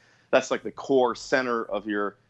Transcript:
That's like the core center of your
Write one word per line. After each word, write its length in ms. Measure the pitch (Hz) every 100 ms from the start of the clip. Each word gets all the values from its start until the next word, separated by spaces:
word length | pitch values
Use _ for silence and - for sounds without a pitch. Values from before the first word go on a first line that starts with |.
| _ _ -
That's 200 | 131 -
like 120 | 123
the 80 | 107
core 440 | - - 135 123 110
center 480 | - 135 127 117
of 220 | - 101 104
your 280 | 104 101 - _